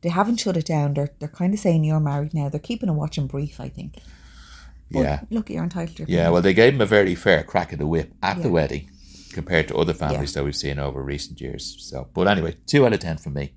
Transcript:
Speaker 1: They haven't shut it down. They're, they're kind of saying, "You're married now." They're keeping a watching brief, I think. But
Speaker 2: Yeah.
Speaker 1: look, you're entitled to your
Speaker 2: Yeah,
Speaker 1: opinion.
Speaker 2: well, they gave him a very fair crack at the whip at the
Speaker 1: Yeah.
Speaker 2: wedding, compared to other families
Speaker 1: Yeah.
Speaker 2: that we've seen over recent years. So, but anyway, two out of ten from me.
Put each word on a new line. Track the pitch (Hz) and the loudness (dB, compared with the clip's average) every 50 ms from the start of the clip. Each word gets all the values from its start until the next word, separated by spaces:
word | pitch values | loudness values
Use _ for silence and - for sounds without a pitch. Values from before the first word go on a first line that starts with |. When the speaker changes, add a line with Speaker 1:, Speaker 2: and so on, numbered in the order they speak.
| - | -2
Speaker 1:
They | 170 | -2
haven't | 165 180 208 214 240 | 0 2 2 2 0
shut | 226 - 202 180 | -2 0 0 0
it | 170 156 | 0 0
down. | - 165 151 143 143 143 | 0 0 0 2 0 0
They're, | 147 143 143 - _ | -2 -2 -4 -6 _
they're | 147 151 | -12 -12
kind | - - 180 180 202 | -6 -2 0 0 0
of | 208 | 2
saying, | - 196 170 160 156 | 2 2 4 4 4
"You're | 156 156 156 | 2 2 2
married | 151 147 139 143 143 151 - | 2 0 0 -2 -2 -2 -2
now." | 156 143 139 | -2 -2 -2
They're | 143 147 | -4 -6
keeping | - - 240 226 - 196 | -6 -6 -8 -4 -2 -2
a | 156 | -2
watching | 151 151 151 - - 143 | 0 -2 -4 -4 -4 -4
brief, | 131 - 139 147 147 - - | -4 -4 -6 -6 -6 -8 -12
I | - - | -14 -14
think. | - - - - - - - - - - - - - - - - - - - - - - - - | -12 -12 -14 -14 -14 -18 -20 -20 -20 -20 -20 -20 -20 -20 -20 -20 -20 -20 -20 -20 -20 -20 -18 -8
But | - 131 | -2 0
Speaker 2:
Yeah. | - - 73 71 - - | 0 0 0 -2 -4 -4
Speaker 1:
look, | 208 226 214 - | -6 -6 -4 -4
you're | - 160 170 | -6 -6 -6
entitled | 175 175 180 170 165 165 | -4 -4 -6 -8 -8 -10
to | - 156 | -12 -6
your | 151 | -2
Speaker 2:
Yeah, | - | 2
Speaker 1:
opinion. | - - - - | 2 4 4 4
Speaker 2:
well, | - 85 | 6 4
they | 98 92 | 4 6
gave | 92 113 123 143 | 8 6 6 6
him | 135 | 4
a | 110 | 2
very | 98 107 104 101 95 90 | 4 6 6 6 4 2
fair | 82 - 104 92 76 76 | 2 4 4 4 4 2
crack | - - 92 87 - - | 0 -2 -2 -2 -2 -6
at | 76 | -4
the | 73 76 | -2 0
whip | 82 82 78 - - - - | 0 -2 -2 -4 -8 -4 -4
at | 95 92 | -2 -2
the | 87 165 | 0 -2
Speaker 1:
Yeah. | 135 | 0
Speaker 2:
wedding, | 90 82 76 69 65 76 76 - - - - - - - - - - | 2 2 2 0 -2 -8 -10 -12 -20 -20 -20 -20 -20 -20 -20 -14 -10
compared | 98 85 - 90 82 78 - | -10 -6 0 0 0 0 2
to | - | 0
other | - 82 80 80 | -2 0 0 -2
families | - 78 73 73 71 71 71 - | -4 -2 -4 -2 -4 -4 -6 -4
Speaker 1:
Yeah. | 73 | -4
Speaker 2:
that | 69 | -4
we've | 73 71 | -4 -4
seen | - - 71 69 69 | -4 -6 -6 -4 -4
over | 71 69 67 69 67 | -6 -6 -6 -8 -8
recent | 69 71 71 - - - - | -8 -8 -8 -10 -12 -14 -12
years. | 67 65 64 - - - - - | -12 -12 -10 -10 -12 -14 -16 -16
So, | - - - 67 65 - - | -18 -14 -12 -12 -12 -8 -2
but | - 92 98 | 0 2 2
anyway, | 101 92 80 82 80 - _ | 2 2 0 -4 -6 -8 _
two | - - 143 135 | 0 4 4 6
out | 120 110 | 6 4
of | 98 | 2
ten | - 87 80 | -2 -4 -8
from | 76 - 82 69 | -8 -8 -8 -6
me. | 73 71 71 - | -6 -8 -8 -10